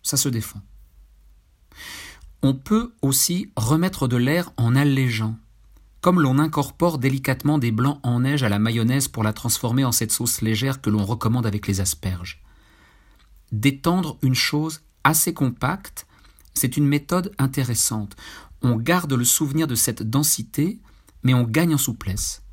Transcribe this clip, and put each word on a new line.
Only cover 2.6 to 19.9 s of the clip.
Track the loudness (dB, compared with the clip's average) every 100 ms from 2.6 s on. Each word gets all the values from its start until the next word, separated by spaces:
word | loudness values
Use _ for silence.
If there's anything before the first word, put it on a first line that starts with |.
| 0 0 0 _
aussi | 0 2 0 -2 -4 -4
remettre | 2 2 2 0 0
de | 2
l'air | 2 2 -2 0
en | 2 4
allégeant, | 4 4 2 0 -2 -4 -14 _ -20 -20 -20 0
comme | 2 4
l'on | 4 4
incorpore | 2 0 -4 0 0 2
délicatement | 0 0 -2 0 2 2
des | 2
blancs | 2 0 0
en | -2 0
neige | 0 0
à | 0
la | 2
mayonnaise | 2 2 2 0 -2
pour | -2
la | -2
transformer | -2 -4 -2 0 2
en | 2
cette | 0 -2
sauce | -2 -2 -2
légère | -2 0 -2 -2
que | 0
l'on | 0
recommande | 0 0 0 0 0
avec | -2 -2
les | -2
asperges. | -2 -4 -6 -6 -10 -16 -20 -20 _ _ _ _ _ _ _ -20 _
D'étendre | 0 0 2 0 0 -2 0
une | 0
chose | 2 0 0 -2 -6 _ _
assez | 0 0 -2
compacte, | 0 -4 -2 -4 -4 -10 -18 -20 -20 -20 _ -10
c'est | -4 -2 0
une | 2
méthode | 0 0 -2 -2 -2
intéressante. | -2 0 -2 -2 -2 -2 -8 -14 -20 -20 -20 -2
On | 0
garde | 0 2 0 2
le | 0
souvenir | 2 0 0 0 -2
de | 0
cette | -2